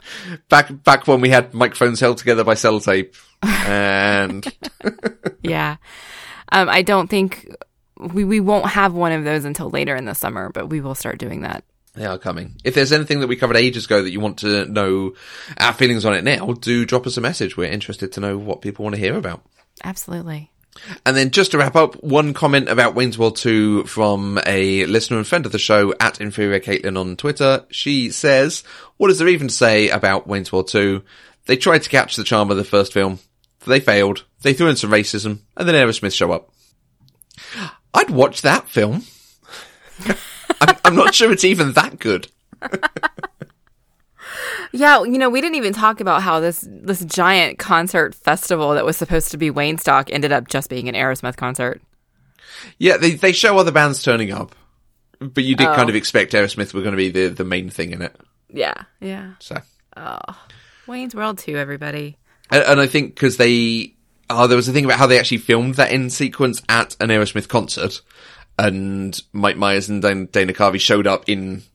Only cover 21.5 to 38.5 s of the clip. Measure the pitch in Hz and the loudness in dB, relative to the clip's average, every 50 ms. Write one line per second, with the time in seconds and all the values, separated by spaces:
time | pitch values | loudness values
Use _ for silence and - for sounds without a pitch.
21.5 | - 147 143 135 123 165 160 - - - - 151 135 151 151 147 139 - 160 143 | 2 0 0 2 4 4 2 2 0 -6 -4 0 2 2 2 0 -2 -2 0 2
22.5 | 139 139 131 - 110 117 117 113 92 117 127 123 110 110 117 113 110 - - 120 | 2 2 2 2 2 2 2 2 2 0 -2 -2 0 0 0 0 0 0 0 0
23.5 | 110 107 107 107 107 101 - - - 110 110 104 101 98 101 101 101 98 - - | 2 2 2 2 0 0 -2 -4 -2 0 0 2 2 0 -2 -4 -4 -4 -2 -2
24.5 | 101 98 95 98 95 98 92 87 101 113 - - 123 110 104 - 170 175 139 101 | 0 0 0 0 0 0 0 0 0 0 0 -2 -4 -4 -2 -2 -2 -2 -2 -4
25.5 | 98 104 - - 107 104 101 98 92 - 113 113 - - 104 104 101 - 104 101 | -4 -4 0 2 4 4 4 2 0 0 0 0 -2 -4 -8 -8 -4 -2 -2 0
26.5 | 101 95 - - 101 - - 98 95 95 92 90 90 - - 147 143 - 143 139 | 0 -2 -2 -2 -4 -4 -4 -4 -4 -4 -6 -6 -8 -6 -6 -6 -2 0 2 2
27.5 | 135 131 - _ - - - 143 143 135 123 113 - - - 147 139 131 139 156 | 2 0 -2 _ -12 -8 -4 -2 -2 -2 -2 -4 -4 -2 2 4 4 4 4 2
28.5 | 165 - - - - - - - _ - 202 196 185 156 165 180 180 160 143 127 | -2 -6 -12 -16 -20 -20 -20 -20 _ 0 2 2 4 4 4 2 2 2 0 -4
29.5 | - - 127 113 107 107 107 - - 104 107 95 98 95 - - 101 98 92 - | 0 2 2 4 4 4 4 2 2 0 0 0 0 0 -2 -4 -6 -6 -6 -2
30.5 | - 92 92 - - 107 101 101 98 98 - _ - - - - _ _ _ - | -2 -2 -2 0 0 2 2 2 0 -2 -6 _ -20 -20 -20 -20 _ _ _ 0
31.5 | 127 127 - 196 165 151 - - - 135 - - - - 101 - 120 107 104 98 | 0 2 4 4 4 4 2 2 2 2 2 0 -4 -6 -2 0 2 2 2 2
32.5 | 101 95 101 - - 101 98 - - 101 98 95 95 92 - _ _ _ _ _ | 0 0 0 2 2 2 2 2 0 0 0 0 -2 -6 -12 _ _ _ _ _
33.5 | _ _ - 113 131 135 135 - 104 101 101 98 101 - - _ _ _ - 143 | _ _ -2 0 2 2 4 4 4 4 4 2 0 -4 -8 _ _ _ 0 0
34.5 | 135 - 170 165 139 - - 104 107 107 104 - - 104 104 107 104 104 - _ | 2 4 2 2 2 0 0 2 2 2 2 0 -2 -4 -4 -6 -6 -8 -10 _
35.5 | _ - 180 170 165 147 131 117 110 - - 98 - - 92 85 87 80 - _ | _ -4 0 2 4 4 4 2 2 -2 -4 -4 -2 0 0 0 -2 -4 -6 _
36.5 | _ _ _ _ _ _ _ _ _ _ _ _ _ _ _ _ _ - - - | _ _ _ _ _ _ _ _ _ _ _ _ _ _ _ _ _ -20 -20 -18
37.5 | - 233 196 151 - _ _ _ - - 427 349 180 127 127 - - - - 139 | -14 -14 -14 -14 -16 _ _ _ 0 0 0 2 2 4 2 2 2 0 2 2